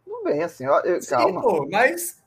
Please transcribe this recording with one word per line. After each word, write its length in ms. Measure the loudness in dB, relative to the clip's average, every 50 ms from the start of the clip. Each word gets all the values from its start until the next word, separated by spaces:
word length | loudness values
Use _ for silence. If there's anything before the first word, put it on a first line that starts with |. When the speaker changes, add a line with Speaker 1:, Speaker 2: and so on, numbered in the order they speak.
| _
Speaker 1:
tudo 220 | -14 -12 -8 -4
bem, 180 | -2 -2 -2 -2
assim, 240 | -4 -6 -6 0
ó, 140 | 2 2 2
eu, 220 | 2 2 0 -2 -2
Speaker 2:
Sim, 80 | -2
Speaker 1:
calma. 320 | 0 2 2 2 2 0 0
Speaker 2:
pô, 260 | 0 0 0 -2 -2
mas, 520 | 0 2 2 2 2 -2 -6 -10 -12 -14 _